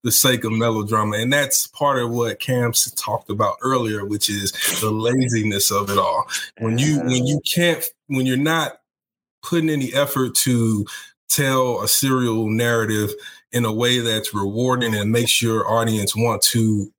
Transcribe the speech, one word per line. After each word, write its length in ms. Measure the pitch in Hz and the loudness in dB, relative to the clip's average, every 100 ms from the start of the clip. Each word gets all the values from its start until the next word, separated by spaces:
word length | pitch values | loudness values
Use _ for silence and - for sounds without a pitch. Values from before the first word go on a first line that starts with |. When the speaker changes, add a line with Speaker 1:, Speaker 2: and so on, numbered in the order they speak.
Speaker 1:
the 80 | 127 | 2
sake 320 | - 131 123 | 2 4 2
of 80 | 110 | 0
melodrama, 640 | 113 117 110 101 110 107 104 | 0 2 0 0 0 0 0
and 140 | 117 | 0
that's 360 | 143 139 - - | 0 2 -2 -4
part 320 | - 143 135 | -2 0 2
of 100 | 120 | 0
what 280 | 117 117 - | 0 -2 -2
Cam 280 | - 127 120 | -2 0 2
s-, 200 | - - - | 0 -2 -4
talked 320 | - 104 - | -4 -6 -4
about 260 | 107 104 - | -2 0 0
earlier, 440 | 127 131 113 107 101 | -2 0 0 -4 -4
which 240 | 104 - | -2 -2
is 220 | 101 95 - - 92 | -2 -4 -4 -4 -2
the 80 | 107 | -2
laziness 800 | 110 117 127 127 117 107 101 - | 0 0 2 2 2 0 0 0
of 180 | 101 101 | 0 0
it 80 | 98 | 0
all. 300 | 92 78 - - - - | 2 0 -4 -6 -10 -6
When 180 | 113 113 | -2 0
you, 180 | 147 147 | 2 2
Speaker 2:
Yeah. 60 | |
Speaker 1:
when 220 | 123 127 127 | 2 0 0
you 140 | 147 - | 0 0
can't, 320 | - 175 160 - _ _ | 2 2 0 -4 _ _
when 180 | 135 131 | -2 0
you're 100 | 131 | 0
not 420 | 147 165 147 - _ _ _ _ _ _ | 0 0 -2 -8 _ _ _ _ _ _
putting 260 | - 170 160 | -4 0 0
any 240 | 151 127 | 0 -2
effort 420 | 131 139 135 127 - | 0 0 0 0 0
to 500 | - 120 113 107 101 - - _ _ | 0 2 2 0 -4 -10 -18 _ _
tell 520 | - 139 131 127 117 | -2 0 2 0 -2
a 60 | 107 | 0
serial 600 | - 135 131 120 113 110 | 0 2 2 2 0 0
narrative 640 | 110 120 117 110 107 104 - - - _ | 2 2 2 2 0 -2 -4 -14 -20 _
in 100 | 123 | -2
a 80 | 113 | 0
way 280 | 107 120 123 | 2 2 2
that's 340 | 117 110 107 | 0 -2 -4
rewarding 600 | 104 98 107 127 123 120 107 | -4 -4 -2 0 0 0 0
and 160 | 104 | 0
makes 300 | 117 123 - | 0 2 2
your 280 | 117 110 101 | 2 0 0
audience 440 | 113 113 110 98 107 | 0 0 0 -2 0
want 260 | 117 104 | 0 0
to 480 | - 117 113 104 98 | 0 2 2 2 -2